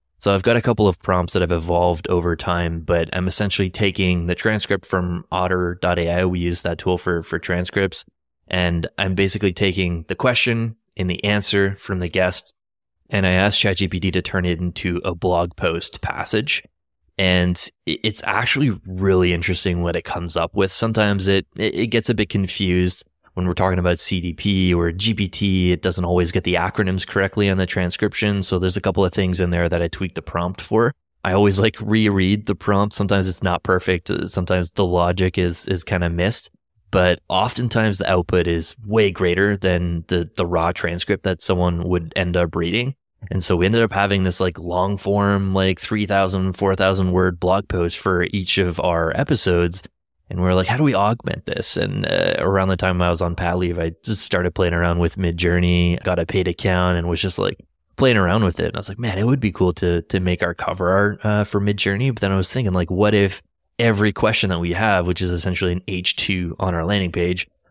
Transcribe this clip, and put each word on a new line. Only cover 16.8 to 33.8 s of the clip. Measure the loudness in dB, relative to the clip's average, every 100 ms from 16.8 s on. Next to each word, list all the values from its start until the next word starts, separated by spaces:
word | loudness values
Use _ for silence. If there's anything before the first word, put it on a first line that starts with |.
| _ _ _ -2
And | 2 4 2 0 -4 -6 -6
i-, | -4
it's | -4 -4
actually | -2 -2 0 0 0 -2
really | -6 -2 2 4 4
interesting | 2 0 -2 0 0
what | -2 -4
it |
comes | -6 -8 -6 -4
up | -2
with. | 0 0
Sometimes | 0 0 2 2 2 2
it, | 0 0 -4
it, | -4
it | -2 0
gets | 0 0
a |
bit | 0 0
confused | 0 -2 -2 0 2 2 -2 -10 _ _
when | -4 -2
we're |
talking | 0 0 2
about | 0 0
C | 0 -2
D | -4
P | -4 0 2 2
or | 2 0
G | 0 -2
P | 0 -2
T. | -2 0 2 2
It | 2
doesn't | 0 -2
always | 0 0 2
get | 0
the | 0 0
acronyms | 0 0 -2 -2 -2
correctly | -2 0 2 2
on | 2
the |
transcription. | 0 -2 -2 0 -2 0 -2 0
So | 0 0
there's | 0 0
a |
couple | 0 2 2
of |
things | 2 0 0
in | 0
there | 2 0
that | 0
I | -2
tweaked | -4 -6 -6
the |
prompt | -8 -4 -4 -6
for. | -2 2 2 -2 _ _
I | -2
always, | 4 4 4
like, | 2 0
reread | 0 2 4 2 2 0
the | -2
prompt. | -4 0 2 2
Sometimes | 0 0 0 0
it's | -2
not | -2 -2
perfect. | 2 0